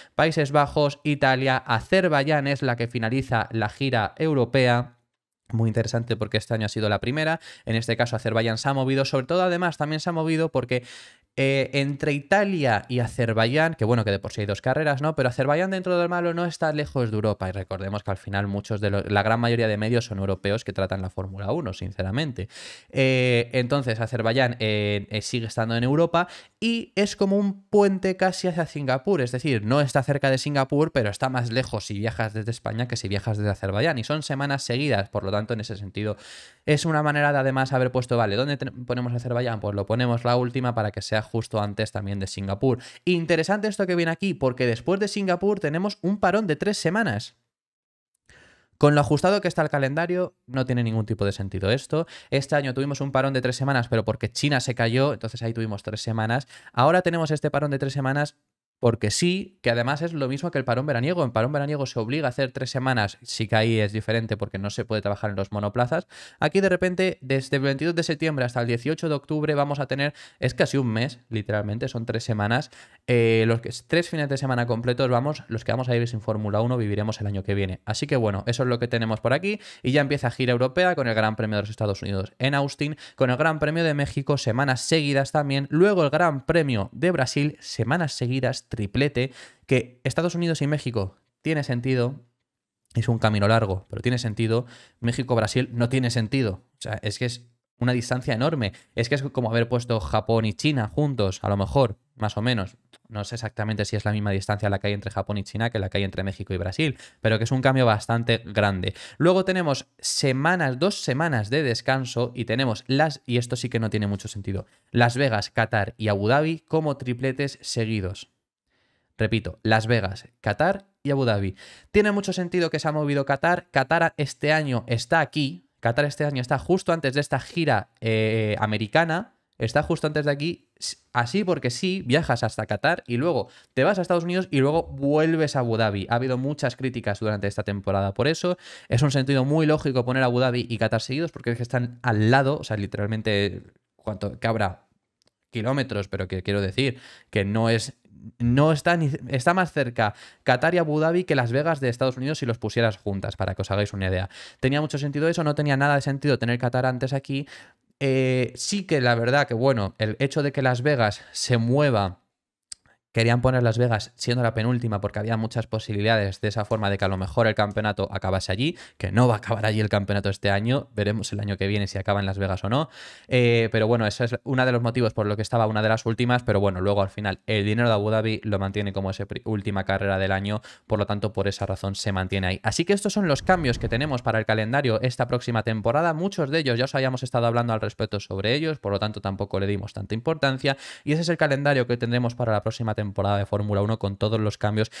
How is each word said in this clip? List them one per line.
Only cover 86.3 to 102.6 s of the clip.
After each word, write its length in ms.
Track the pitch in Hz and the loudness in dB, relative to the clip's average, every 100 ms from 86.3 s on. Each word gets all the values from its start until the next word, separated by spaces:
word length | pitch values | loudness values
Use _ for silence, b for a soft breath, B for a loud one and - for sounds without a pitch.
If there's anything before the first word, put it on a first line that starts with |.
| 139 - | 0 2
Premio 440 | 165 143 117 - | 2 4 2 -2
de 200 | - 170 | 0 0
Brasil, 440 | 165 127 143 147 - | 2 0 2 0 -2
semanas 500 | - - 113 170 151 | -8 -2 0 0 0
seguidas, 560 | - 123 131 123 120 - | -2 -2 0 0 -2 -8
triplete, 580 | - 98 127 143 123 131 B B B - | -6 -4 0 0 0 -4 B B B 0
que 340 | 131 - - | 0 0 -6
Estados 300 | 135 165 175 | -6 -2 -2
Unidos 300 | 170 170 156 | -2 -2 0
y 20 | 143 | 0
México 500 | 151 127 110 95 - _ _ | -2 -2 -4 -4 -8 _ _
tiene 200 | 151 156 | -2 -2
sentido, 580 | 139 120 131 127 120 147 _ _ _ _ _ _ _ 117 | -2 -2 0 0 0 -4 _ _ _ _ _ _ _ -2
es 120 | 113 | 0
un 120 | 113 | 2
camino 280 | 110 104 101 | 2 2 4
largo, 380 | 113 101 92 - | 4 2 -4 -6
pero 140 | 104 | -4
tiene 160 | 123 123 | -2 -2
sentido. 480 | 120 104 110 113 120 B B B | -2 -2 0 0 -2 B B B
México-Brasil 720 | 117 120 127 117 107 127 123 | -4 -2 0 2 2 0 -2
no 160 | 120 120 | 0 0
tiene 200 | 131 120 | 2 0
sentido. 540 | 120 107 135 113 92 _ | 0 0 0 0 -4 _
O 80 | - | -14
sea, 120 | 110 107 | -8 -6
es 160 | 113 - | -6 -4
que 60 | 123 | -4
es 200 | - - _ _ - | -6 -14 _ _ -4
una 140 | 120 | 0
distancia 420 | 123 120 127 135 | 0 -2 -4 -2
enorme. 400 | 113 147 151 101 B B - | 0 0 0 -2 B B -4
Es 140 | 117 | -2
que 60 | 139 | -2
es 60 | |
como 300 | 135 131 113 | -2 -2 0
haber 180 | 117 117 | 0 0
puesto 300 | 120 120 110 | -2 -2 -4
Japón 460 | - 107 - 113 110 | 0 -2 2 2 0
y 80 | |
China 340 | - 151 139 104 | 0 0 0 -2
juntos, 540 | - 147 120 98 - | 0 -2 0 -2 0
a 60 | 101 | -2
lo 80 | 101 | 0
mejor, 420 | 95 139 120 - _ - | 0 2 2 -2 _ -6
más 200 | 107 107 | -4 -2
o 60 | |
menos. 360 | 117 113 | -2 -2